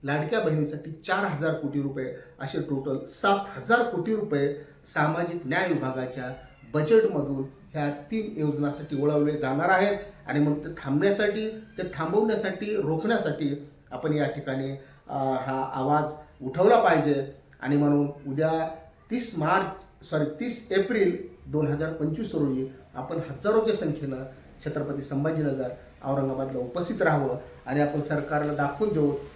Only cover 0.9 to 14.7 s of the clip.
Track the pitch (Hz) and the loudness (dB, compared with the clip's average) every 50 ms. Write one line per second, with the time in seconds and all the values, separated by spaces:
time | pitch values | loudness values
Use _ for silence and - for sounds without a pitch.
0.9 | 151 - - - 185 196 202 175 147 139 160 160 151 156 151 135 135 143 139 139 | -14 -12 -4 -2 0 0 0 -2 -2 0 0 0 0 0 -4 -2 -2 -2 -2 -2
1.9 | 131 139 131 127 - - - - - - 135 139 - 160 - - 143 131 131 147 | -4 -4 -6 -6 -8 -10 -16 -20 -14 -10 -8 -6 -4 -4 -2 -2 -2 -2 -2 -2
2.9 | 131 135 - - - - - 196 196 196 - - - 135 127 - 226 247 233 - | -4 -4 -4 -8 -10 0 2 2 2 2 0 -6 -10 -12 2 4 4 4 4 2
3.9 | - 185 165 220 220 214 - - 147 143 139 147 - - - - - - - - | 0 -2 0 0 0 0 0 0 0 2 2 0 0 -4 -10 -16 -20 -20 -16 -6
4.9 | - 165 147 156 165 170 175 175 - - - 127 156 180 190 180 160 135 127 131 | 0 2 2 2 2 0 -2 -2 -4 -6 -4 -2 0 0 2 2 0 0 0 -2
5.9 | 131 127 127 123 - 135 127 127 131 - - - - - - - - 151 156 - | -2 -2 -4 -6 -6 -8 -8 -8 -10 -12 -14 -20 -20 -20 -20 -4 0 0 4 8
6.9 | 233 220 220 - - 147 135 131 139 135 135 - - - - - - 151 147 147 | 8 8 8 6 2 0 0 0 -2 -4 -4 -6 -8 -18 -20 -10 -6 -2 -2 -2
7.9 | 147 - - - 220 220 214 208 - 156 151 147 135 135 147 143 143 - 147 - | -4 -6 -8 -6 -4 -4 -4 -4 -4 -2 0 0 0 0 0 -2 -2 -4 -8 -6
8.9 | 151 135 143 147 151 147 147 147 151 135 131 131 135 143 165 185 190 185 202 202 | -2 0 2 2 4 4 2 2 0 0 -2 -2 0 0 4 4 6 6 6 4
9.9 | 202 - - - - - - - 135 147 147 151 147 147 - 160 - - - 139 | 2 -2 -4 -12 -16 -16 -8 -2 2 2 4 4 2 0 -4 -8 -10 -8 -4 0
10.9 | 135 151 185 196 202 208 208 202 202 220 220 220 220 - - - - - 185 180 | 0 2 4 4 4 4 2 0 0 0 -4 -4 -6 -8 -14 -14 -10 -8 -8 -8
11.9 | - - 160 170 185 214 226 220 220 202 - 190 180 - 214 208 214 208 147 151 | -4 -4 -4 2 2 2 4 4 2 2 0 -2 -4 -4 -4 -2 -2 -2 0 0
12.9 | 160 160 - 214 233 202 - 156 143 - 156 139 143 147 - - - - - - | -2 0 2 2 0 2 2 0 -2 0 -2 -2 -2 -4 -8 -16 -20 -20 -18 -12
13.9 | - 127 - 156 151 151 143 127 151 143 131 139 131 135 135 135 | -10 -4 -2 0 2 2 2 0 -2 -4 -4 -4 -4 -4 -4 -6